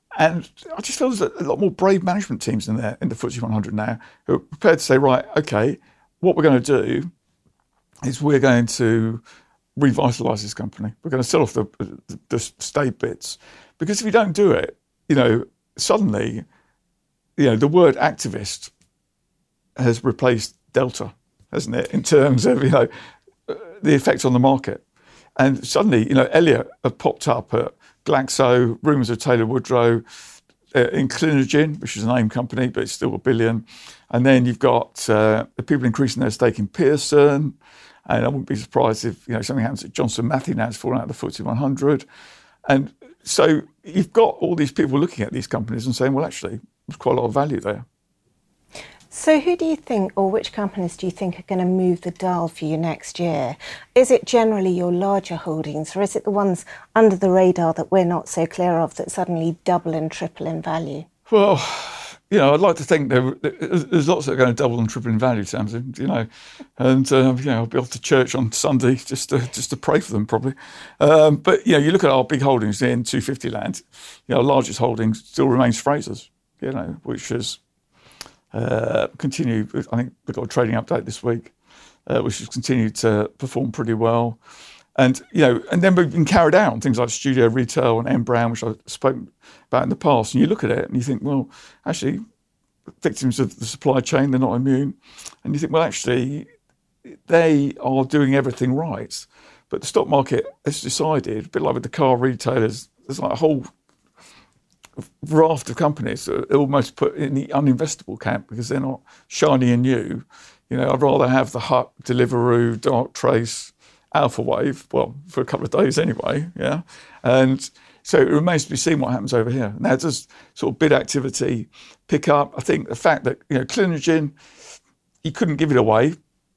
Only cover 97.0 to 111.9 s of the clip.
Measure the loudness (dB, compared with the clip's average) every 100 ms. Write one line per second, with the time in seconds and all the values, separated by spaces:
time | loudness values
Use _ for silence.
97 | -20 -18 2 4 6 4 2 -2 -2 -2
98 | 0 2 4 2 0 -2 -2 -2 -4 -8
99 | -10 -14 -18 _ _ _ -10 -10 -2 -2
100 | 2 0 0 -2 -4 -6 -6 -6 -8 -4
101 | -2 -2 -2 -8 -6 -4 -2 -2 -6 0
102 | 2 4 0 -2 -2 0 0 -4 -16 _
103 | -14 -6 -4 0 0 0 -6 _ _ _
104 | _ _ -20 _ _ _ _ _ _ -18
105 | -18 -16 0 4 4 2 -6 -2 -2 -2
106 | -6 -6 -4 -4 0 0 2 0 -2 -2
107 | -4 -2 -4 -4 -2 0 2 2 -2 -6
108 | -12 -8 -6 -6 -8 -12 -6 -6 -6 -10
109 | _ -20 _ 0 2 4 4 2 2 0
110 | -2 -10 -12 -20 -20 _ -8 -4 0 2
111 | 2 2 2 2 0 -4 0 0 0